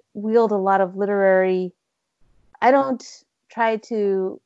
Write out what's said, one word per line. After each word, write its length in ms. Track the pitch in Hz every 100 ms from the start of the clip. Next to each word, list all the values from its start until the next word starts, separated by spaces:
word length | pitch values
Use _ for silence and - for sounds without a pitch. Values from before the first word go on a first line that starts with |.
| _
wield 360 | 208 214 233 220
a 60 | 202
lot 240 | 190 196
of 160 | 185 190
literary, 760 | 202 202 190 185 185 185 180 - _ _ _ _ _ _ _ _
I 80 | 233
don't 360 | 277 269 247 - - _ _ _
try 260 | - 226 220
to, 640 | - 220 202 190 190 -